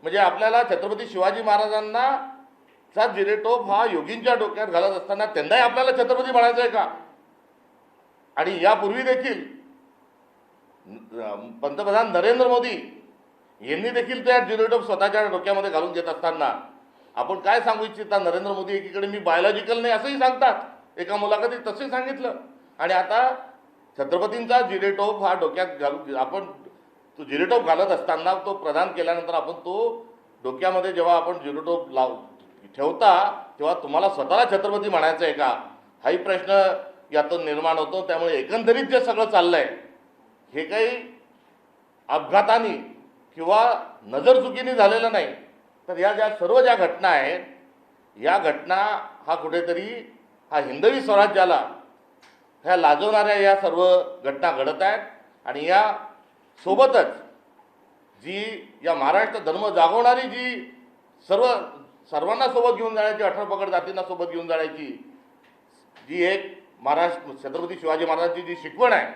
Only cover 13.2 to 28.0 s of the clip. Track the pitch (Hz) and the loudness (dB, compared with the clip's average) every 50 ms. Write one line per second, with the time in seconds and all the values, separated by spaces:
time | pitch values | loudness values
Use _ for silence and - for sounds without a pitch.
13.2 | _ _ _ _ _ _ _ _ 104 123 151 170 202 240 240 240 233 233 254 254 | _ _ _ _ _ _ _ _ -8 -6 -6 -4 -4 -2 -2 -2 -4 -4 -6 -4
14.2 | - 247 247 247 - 185 220 214 220 220 233 240 240 - 202 185 196 208 202 214 | 2 4 4 4 4 2 0 0 2 2 2 0 0 0 0 0 0 2 2 2
15.2 | 214 202 180 180 175 196 202 196 196 196 156 156 165 180 170 170 165 170 160 - | 0 0 -2 -4 -2 0 0 0 0 -2 -2 -2 -2 -2 -4 -6 -6 -6 -6 -4
16.2 | - 165 160 165 151 123 110 - - - - - _ _ _ _ _ _ _ 113 | -4 -4 -2 0 -2 -2 -2 -4 -10 -16 -20 -20 _ _ _ _ _ _ _ -6
17.2 | 123 - 190 180 185 190 220 240 233 233 220 214 214 214 208 208 214 214 208 196 | -4 -4 -4 -4 0 2 2 2 2 0 0 0 -2 -8 -8 -12 -6 -2 0 0
18.2 | 185 170 170 185 196 202 196 190 185 185 202 196 - 185 175 196 196 202 202 208 | 0 0 -2 -2 -4 -4 -6 -6 -4 -4 -6 -6 -6 -6 -6 -6 -6 -6 -6 -4
19.2 | - 175 165 170 180 202 208 208 220 214 233 233 233 233 226 220 220 277 277 269 | 0 0 2 4 4 2 2 0 -2 -2 -2 -2 0 0 0 0 -2 -4 -2 2
20.2 | 262 254 254 254 269 254 214 - - - - - - _ _ - 180 180 202 208 | 2 0 2 4 2 2 2 0 -6 -12 -18 -20 -20 _ _ -10 -8 -6 -4 -4
21.2 | 208 202 208 196 214 240 247 - - 214 202 - 277 269 233 254 254 262 277 269 | 0 0 0 0 0 -2 -4 -4 -8 -8 -8 -8 -8 -6 -6 -6 -4 -6 -8 -6
22.2 | 254 240 202 - - - - - _ _ _ _ 151 175 185 185 190 190 208 226 | -6 -8 -8 -8 -14 -20 -20 -20 _ _ _ _ -2 0 0 0 0 2 2 2
23.2 | 254 262 254 254 - - - - _ _ _ _ _ _ _ - 139 139 170 175 | 2 2 0 -4 -10 -20 -20 -20 _ _ _ _ _ _ _ -8 -4 -2 0 0
24.2 | 190 214 214 240 233 233 247 247 240 185 196 185 190 202 196 196 202 214 214 208 | 0 -2 -4 -6 -2 2 2 2 2 2 -2 -2 -2 -2 0 0 -2 -2 -2 0
25.2 | 196 185 185 180 165 156 - 180 185 180 - 139 147 143 143 - - 139 139 127 | 0 0 0 0 -2 -2 -2 -2 -4 -4 -4 -4 -4 -4 -4 -4 -10 -8 -4 -4
26.2 | 131 - 185 196 190 180 - - - - - _ _ _ _ _ _ _ _ - | -4 -4 -4 -8 -10 -10 -16 -20 -20 -20 -20 _ _ _ _ _ _ _ _ -18
27.2 | 156 131 135 147 175 185 240 233 - 160 160 160 196 196 180 - | -12 -6 -2 -2 0 2 2 0 2 2 2 2 2 0 0 -2